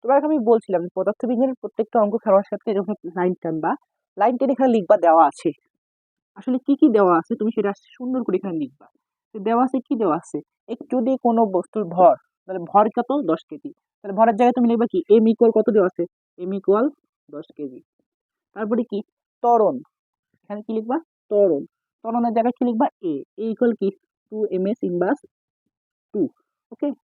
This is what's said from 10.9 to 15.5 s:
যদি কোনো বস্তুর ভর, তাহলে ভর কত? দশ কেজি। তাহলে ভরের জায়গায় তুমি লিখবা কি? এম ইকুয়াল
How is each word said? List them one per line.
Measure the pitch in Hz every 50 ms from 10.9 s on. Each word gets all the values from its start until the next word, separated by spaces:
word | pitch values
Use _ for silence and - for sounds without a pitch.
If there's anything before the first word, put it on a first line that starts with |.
| -
যদি | 254 233 247 262 254 _
কোনো | 240 226 226 233 202 190
বস্তুর | 180 175 - _ 220 208 170 170
ভর, | 175 185 170 139 - _ _ _ _ _
তাহলে | - 185 190 170 160
ভর | - 196 214 220 -
কত? | - 233 _ 262 294 269 165
দশ | 160 170 - _
কেজি। | 156 147 _ - - _ _ _ _ _
তাহলে | _ 208 190 190
ভরের | 226 226 226 202
জায়গায় | 247 240 262 254
তুমি | 240 233
লিখবা | 233 220 233 233 -
কি? | 185 160 _ 202
এম | 233 220 220 226
ইকুয়াল | - 240 233